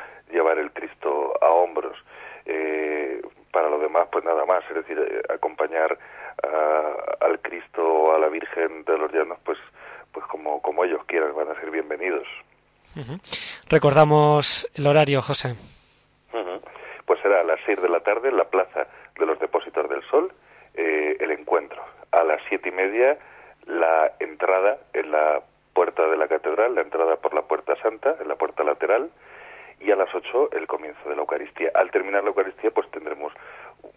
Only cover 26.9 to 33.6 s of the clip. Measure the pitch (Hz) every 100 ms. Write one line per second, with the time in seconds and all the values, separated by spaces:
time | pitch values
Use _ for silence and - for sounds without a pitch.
26.9 | 80 82 78 - 78 - 78 - - 113
27.9 | 110 135 165 76 69 76 - 76 71 80
28.9 | 113 165 - - - - - - - 98
29.9 | 98 90 90 - 123 151 80 78 76 78
30.9 | 73 76 73 73 73 - - 82 92 95
31.9 | 101 95 98 101 101 95 - 110 - -
32.9 | - - 73 73 - - -